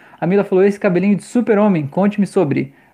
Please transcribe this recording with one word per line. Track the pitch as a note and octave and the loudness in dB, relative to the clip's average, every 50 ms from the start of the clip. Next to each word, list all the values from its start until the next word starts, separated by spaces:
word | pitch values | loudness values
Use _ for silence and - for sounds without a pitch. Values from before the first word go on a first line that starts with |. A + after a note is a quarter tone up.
| - - - - | -20 -20 -12 -6
A | D#3+ | -4
Mila | E3 F#3+ G#3 G3 | 0 0 0 0
falou, | G3+ F#3+ F3+ F#3+ | 0 2 2 2
"Esse | G3+ G3+ G3+ | 2 0 0
cabelinho | - G3+ F3+ F3+ F#3 G#3 G3+ | -2 -2 0 0 0 0 0
de | - | -2
super-homem, | - - - A#3+ A3 B3 A3 G3+ G#3 G#3+ F#3+ E3 D3 | -4 -4 -4 -2 0 0 0 2 2 2 0 0 -2
conte-me | C#3 - F3+ G3 G#3 G#3 - G3 | -4 -4 -2 -2 0 0 -2 -4
sobre." | F3 - G3 F3 C#3+ C3 C3 C3+ C3+ - _ _ _ | -2 0 0 0 0 -2 -4 -4 -6 -12 _ _ _